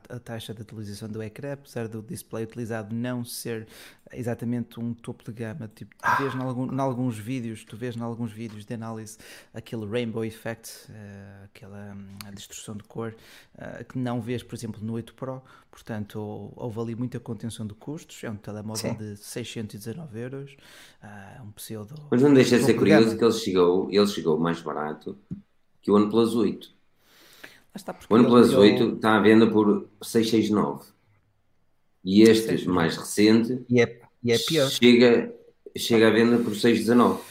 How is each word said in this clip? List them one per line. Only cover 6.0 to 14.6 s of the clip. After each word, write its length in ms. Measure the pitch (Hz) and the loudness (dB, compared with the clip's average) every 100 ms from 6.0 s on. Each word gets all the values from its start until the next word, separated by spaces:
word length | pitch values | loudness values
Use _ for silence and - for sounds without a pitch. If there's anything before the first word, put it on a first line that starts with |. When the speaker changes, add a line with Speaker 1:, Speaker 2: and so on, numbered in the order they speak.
Speaker 2:
Ah. 140 | - - | -4 -2
Speaker 1:
vês 180 | 139 | -4
em 40 | 127 | -6
algum, 320 | 131 123 131 | -6 -6 -6
em 60 | 131 | -4
alguns 360 | 135 123 127 107 | -4 -2 -4 -6
vídeos, 460 | 104 135 113 107 | -8 -8 -8 -12
tu 120 | - 107 | -16 -12
vês 200 | 123 113 | -10 -8
em 40 | |
alguns 300 | 117 117 117 | -8 -8 -10
vídeos 320 | 104 117 107 101 | -10 -14 -14 -14
de 80 | |
análise 420 | 117 113 110 107 - - - _ | -12 -10 -12 -14 -18 -20 -20 _
aquele 320 | 110 - 117 104 | -18 -12 -10 -6
rainbow 360 | 120 117 113 | -4 -4 -6
effect, 640 | 113 110 113 113 - - - | -8 -8 -12 -12 -14 -20 -20
eh, 540 | 107 101 101 98 98 | -20 -18 -18 -20 -20
aquela, 500 | 98 - 98 101 101 98 | -20 -20 -20 -16 -16 -16
hum, 120 | 98 98 101 | -18 -18 -18
a 40 | |
destruição 440 | 101 - - - 107 | -20 -18 -18 -16 -16
de 60 | |
cor, 300 | - 110 113 110 - - _ - | -14 -12 -12 -12 -20 -20 _ -20
eh, 280 | 113 - 120 | -18 -16 -12
que 80 | 131 | -8
não 220 | 123 120 | -6 -6
vês, 220 | 110 120 | -6 -8
por 120 | - | -10
exemplo, 240 | 117 | -12